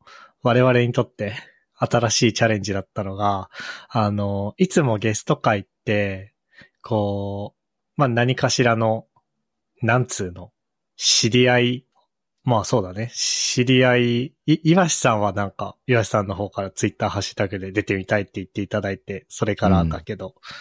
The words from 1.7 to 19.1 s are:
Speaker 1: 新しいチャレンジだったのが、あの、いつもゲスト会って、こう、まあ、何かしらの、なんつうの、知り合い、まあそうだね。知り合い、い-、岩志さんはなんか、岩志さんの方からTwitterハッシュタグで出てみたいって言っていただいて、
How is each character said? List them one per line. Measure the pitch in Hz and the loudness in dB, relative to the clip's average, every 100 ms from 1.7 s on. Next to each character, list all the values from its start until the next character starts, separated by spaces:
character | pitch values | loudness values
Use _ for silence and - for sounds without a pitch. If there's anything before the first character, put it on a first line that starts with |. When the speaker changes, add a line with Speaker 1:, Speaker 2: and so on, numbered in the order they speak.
Speaker 1:
新 | - 120 131 113 | -6 0 0 0
し | - 120 | 2 2
い | |
チ | - | 2
ャ | 117 | 0
レ | 107 | 0
ン | |
ジ | 98 | -2
だ | 98 | -6
っ | - | -6
た | - | -8
の | 98 98 | -8 -2
が、 | 101 98 92 - - - - | -2 -2 -6 -14 -16 -16 -6
あ | 117 104 | 0 0
の、 | 104 101 101 101 - | 0 -2 -2 -4 -2
い | 185 | 0
つ | 185 | 2
も | 135 110 | 2 2
ゲ | 110 | 0
ス | 104 | -2
ト | - 151 | -2 0
会 | 131 104 | 0 0
っ | - _ | -4 _
て、 | - 104 101 95 98 _ _ _ - _ | -4 -2 -2 -6 -14 _ _ _ -20 _
こ | - 110 101 101 101 101 104 | -4 -2 -2 -4 -6 -8 -10
う、 | _ _ _ _ - | _ _ _ _ 0
ま | |
あ、 | 135 | 2
何 | 117 123 131 | 2 2 2
か | 127 | 0
し | - | 2
ら | 120 113 | 2 4
の、 | 113 110 - _ _ _ _ _ _ - | 2 0 -6 _ _ _ _ _ _ -4
な | 113 127 | 2 2
ん | 123 | 2
つ | - 92 | -4 -6
う | |
の、 | 87 87 _ _ _ _ - | -10 -18 _ _ _ _ -6
知 | - - 117 | 0 2 2
り | 123 123 | 4 4
合 | 123 | 4
い、 | 123 123 - _ _ _ _ _ | 2 -2 -10 _ _ _ _ _
ま | 131 113 | 0 0
あ | |
そ | 95 123 | 2 0
う | |
だ | 92 | -2
ね。 | 95 117 | -6 -8
知 | - - - - - | -6 -4 -2 -2 0
り | 123 127 | 2 4
合 | 127 123 | 6 4
い、 | 120 120 131 | 2 0 -4
い-、 | _ - 156 | _ 0 2
岩 | 160 180 170 | 4 4 4
志 | - | 2
さ | 131 | 0
ん | 107 | 0
は | 101 | 0
な | 98 98 | -2 -6
ん | |
か、 | - 101 - - | -6 -12 -8 0
岩 | 120 | 2
志 | 104 | 2
さ | 110 | 0
ん | 98 | -2
の | |
方 | 92 101 | -4 -6
か | - | -6
ら | 95 | -8
Twitter | - 104 - 107 | -2 -4 -2 -4
ハ | 104 | -4
ッ | |
シ | - | -6
ュ | - | -4
タ | 101 | -4
グ | 101 | -4
で | 95 | -6
出 | 101 | -4
て | - 98 | -2 -2
み | |
た | 92 107 | -2 -2
い | |
っ | 95 | -2
て | |
言 | - | -10
っ | 92 | -10
て | - | -8
い | 98 | -4
た | 107 | -4
だ | 98 | -4
い | 95 | -8
て、 | - | -10